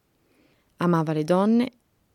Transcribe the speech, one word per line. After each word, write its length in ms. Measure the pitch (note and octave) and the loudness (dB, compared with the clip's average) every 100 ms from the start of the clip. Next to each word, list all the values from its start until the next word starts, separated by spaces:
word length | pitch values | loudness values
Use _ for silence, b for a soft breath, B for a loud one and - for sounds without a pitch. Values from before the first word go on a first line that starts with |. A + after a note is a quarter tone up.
| _ b b b b b b - | _ b b b b b b -4
Amava 360 | F3 E3 D#3 | 0 0 0
le 120 | D#3 | -4
donne, 480 | D#3 F3+ G#3 A#3 - - _ _ _ | 0 0 2 0 -2 -8 _ _ _